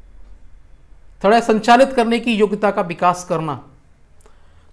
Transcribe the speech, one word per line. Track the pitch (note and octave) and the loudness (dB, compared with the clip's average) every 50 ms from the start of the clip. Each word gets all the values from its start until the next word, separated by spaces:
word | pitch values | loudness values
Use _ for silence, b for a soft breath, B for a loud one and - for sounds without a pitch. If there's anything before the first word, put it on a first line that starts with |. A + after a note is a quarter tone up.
| - - - - - - - - - - - - - - - - - _ - - - - - - - | -20 -20 -20 -20 -20 -20 -20 -20 -20 -20 -20 -20 -20 -20 -20 -20 -20 _ -20 -20 -20 -20 -16 -2 0
थर्ड | G3 A3+ | 2 2
है | A#3 G#3+ | 2 2
संचालित | - A3 G#3+ G#3+ B3 A#3+ A#3+ C4+ C4 C4 | 2 0 0 4 4 4 4 4 2 2
करने | A#3+ A3+ A3+ A#3 A#3+ | -2 -2 0 -2 -2
की | A#3 A#3+ A3+ | -2 -2 0
योग्यता | G3+ G#3 G3 G3+ G3+ G#3+ G3 | 0 0 0 0 -2 -2 -2
का | G3 G#3 G3 | -2 -2 -6
विकास | F3 F3 - F#3 F3+ F3 F3 - | -6 -6 -2 -2 -2 -2 -2 -6
करना। | - F3 D#3+ D#3+ D#3 C3+ A#2+ - - - _ _ _ _ _ _ _ - - - - - - - - - - _ - | -6 -6 -6 -4 -6 -8 -10 -12 -20 -20 _ _ _ _ _ _ _ -20 -20 -20 -20 -20 -20 -20 -20 -20 -20 _ -20